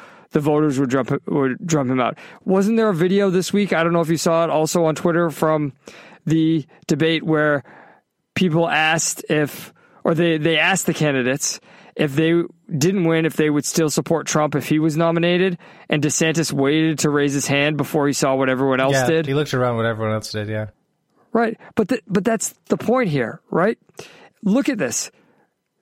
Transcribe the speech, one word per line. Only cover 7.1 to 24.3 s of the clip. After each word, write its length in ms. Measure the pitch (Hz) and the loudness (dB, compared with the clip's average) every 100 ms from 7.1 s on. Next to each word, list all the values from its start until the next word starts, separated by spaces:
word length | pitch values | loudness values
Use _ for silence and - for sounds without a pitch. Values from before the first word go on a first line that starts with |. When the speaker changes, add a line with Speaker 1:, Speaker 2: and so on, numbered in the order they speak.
| 160 | 0
Speaker 1:
where 420 | - 156 151 143 - - - _ _ _ _ | 0 2 2 0 -4 -18 -20 _ _ _ _
people 340 | - 185 160 165 | -2 0 2 2
asked 560 | 147 156 160 - - - | 2 2 0 -2 -6 -2
if, 420 | 151 147 - - - _ _ | 0 0 -6 -18 -20 _ _
or 120 | - 165 | -2 2
they, 240 | 170 160 | 2 2
they 180 | 156 156 | 0 2
asked 300 | 170 190 - | 2 0 -2
the 80 | 160 | 0
candidates 640 | 151 135 123 139 - - - - - - | 0 0 0 -2 -4 -8 -14 -20 -14 -4
if 200 | 151 135 | -2 0
they 260 | 160 170 - - - 160 | 2 2 -2 -10 -8 0
didn't 280 | 175 196 | 0 2
win, 220 | 165 165 160 | 2 2 0
if 80 | - | 0
they 160 | 151 | 0
would 140 | 147 - | 0 0
still 260 | - 156 | 0 0
support 340 | - 143 165 - | 0 0 -2 0
Trump 300 | 156 151 139 | 0 0 -2
if 120 | - | 0
he 120 | 156 | 0
was 180 | 160 151 | 2 0
nominated, 640 | 165 170 170 175 190 180 - - - | 0 2 0 2 0 -4 -12 -20 -4
and 120 | 151 | -2
DeSantis 500 | 147 - 160 160 156 | 0 0 0 0 -2
waited 460 | 139 135 156 160 156 | 0 0 2 0 0
to 120 | 151 | 0
raise 220 | 143 143 | 2 0
his 120 | 139 - | -2 0
hand 320 | 139 147 151 | 0 0 0
before 300 | 139 160 143 | -2 0 0
he 60 | |
saw 200 | 135 143 | 0 0
what 160 | 135 131 | 0 0
everyone 300 | 127 135 131 | 0 0 2
else 140 | 135 | 2
Speaker 2:
Yeah, 120 | 135 123 | 2 2
Speaker 1:
did. 200 | 160 151 | 0 0
Speaker 2:
he 80 | 139 | -2
looked 180 | 147 | -2
around 220 | 131 123 117 | -2 0 0
what 100 | 113 | -2
everyone 300 | 110 110 110 | -2 -4 -4
else 160 | - | -6
did, 160 | 107 104 | -8 -6
yeah. 180 | 110 104 - _ _ _ _ _ | -6 -8 -12 _ _ _ _ _
Speaker 1:
Right, 260 | 226 233 226 - - | -2 -2 -4 -6 -4
but 140 | 208 | -2
th-, 120 | 254 - | -4 -2
but 160 | 196 | -2
that's 320 | 196 226 - - - | 0 -2 -4 -12 -4
the 80 | 208 | -2
point 320 | - 254 214 | 0 0 0
here, 300 | 143 113 156 _ | -2 -4 -8 _
right? 260 | 151 190 - _ - - - - | 0 0 -2 _ -20 -20 -20 -20